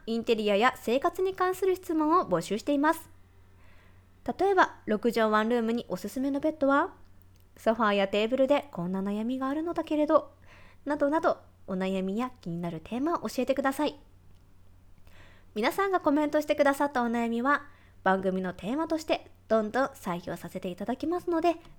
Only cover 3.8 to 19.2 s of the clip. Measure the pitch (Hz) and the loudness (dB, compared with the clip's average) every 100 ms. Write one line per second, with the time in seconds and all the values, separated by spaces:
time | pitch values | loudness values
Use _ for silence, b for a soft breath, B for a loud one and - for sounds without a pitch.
3.8 | b b b - - - 381 370 - - | b b b -12 -8 0 4 6 4 0
4.8 | - 214 240 226 220 214 220 240 226 233 | -4 0 0 2 4 4 2 0 0 -2
5.8 | - 185 202 262 277 277 302 311 269 277 | -4 -6 -6 -4 -2 0 -2 0 2 2
6.8 | 370 - - - - - - - 220 226 | 2 -6 -20 -20 -20 -20 -20 -4 -2 2
7.8 | 214 202 196 208 220 262 269 285 - - | 2 2 2 2 2 2 4 2 -2 -6
8.8 | 175 190 196 208 233 262 269 302 339 339 | -4 -4 -4 -4 -4 -4 -2 -2 -4 -4
9.8 | 320 302 294 311 - - B B B B | -2 0 4 4 2 -16 B B B B
10.8 | 277 294 285 320 339 - - - - 190 | -6 -2 0 2 0 -2 -8 -18 -8 -4
11.8 | 190 190 190 208 254 - 175 170 170 160 | -2 -2 -4 -4 -6 -8 -10 -6 -6 -8
12.8 | - 233 302 339 220 - 247 269 269 269 | -8 -4 -2 -2 -4 -2 -2 0 -2 0
13.8 | 302 - - - - - - - - - | -2 -4 -16 -20 -20 -20 -20 -20 -20 -20
14.8 | - - b b b b b 214 254 381 | -20 -20 b b b b b -2 0 0
15.8 | 392 370 311 294 302 302 302 302 277 277 | 0 2 2 2 2 0 2 2 2 2
16.8 | 285 254 233 233 233 233 262 285 B B | 0 0 -2 0 -2 0 2 0 B B
17.8 | B B 185 190 190 185 185 175 180 285 | B B 0 2 2 -2 -4 -6 -4 -2
18.8 | 320 320 320 - | 0 -2 0 -2